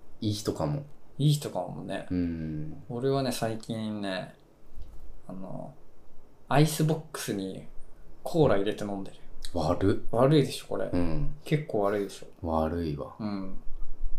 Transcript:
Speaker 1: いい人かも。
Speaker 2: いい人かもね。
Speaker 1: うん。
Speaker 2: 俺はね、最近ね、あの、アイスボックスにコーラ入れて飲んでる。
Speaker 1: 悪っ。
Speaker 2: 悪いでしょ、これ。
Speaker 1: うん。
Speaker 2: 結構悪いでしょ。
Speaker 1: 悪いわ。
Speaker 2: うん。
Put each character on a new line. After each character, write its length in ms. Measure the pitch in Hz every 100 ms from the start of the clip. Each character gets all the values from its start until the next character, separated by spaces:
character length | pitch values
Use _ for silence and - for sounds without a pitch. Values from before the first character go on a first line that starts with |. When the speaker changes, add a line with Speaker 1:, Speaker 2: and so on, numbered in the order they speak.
| - -
Speaker 1:
い 120 | 110
い 20 |
人 200 | 101 -
か 120 | - 78
も。 180 | 73 - - - -
Speaker 2:
い 100 | 147
い 40 |
人 180 | 147 -
か 80 | 92
も 240 | 90 92
ね。 240 | 95 98 -
Speaker 1:
う 60 | 90
ん。 680 | 87 82 80 78 78 - -
Speaker 2:
俺 200 | 120 135
は 120 | 139
ね、 100 | 131
最 280 | 120 113 113
近 420 | - 113 110 107
ね、 320 | 98 92 95 - - - - - - - - - -
あ 60 |
の、 420 | 92 95 101 - - - - - - - - -
ア 100 | 135
イ 60 | 156
ス 180 | -
ボ 120 | 156 156
ッ 60 | -
ク 60 | -
ス 160 | - 101
に 320 | 95 - - - - - - -
コ 220 | - 170 131
ー 20 |
ラ 100 | 98
入 80 | 101
れ 80 |
て 100 | 101
飲 120 | 104 98
ん 80 |
で 80 | 95
る。 60 | - - - -
Speaker 1:
悪 440 | 87 87 85 95 110
っ。 20 | -
Speaker 2:
悪 300 | 113 135 156
い 40 |
で 80 | -
し 120 | -
ょ、 40 | -
こ 80 | 101
れ。 120 | 101
Speaker 1:
う 60 | 87
ん。 380 | 85 80 143 - -
Speaker 2:
結 200 | 151 -
構 160 | 110
悪 200 | 101 104
い 40 | 98
で 40 |
し 140 | -
ょ。 240 | - - 82
Speaker 1:
悪 360 | 80 78 85
い 140 | 80 73
わ。 160 | 67 -
Speaker 2:
う 40 |
ん。 360 | 107 101 95 92 - - - - -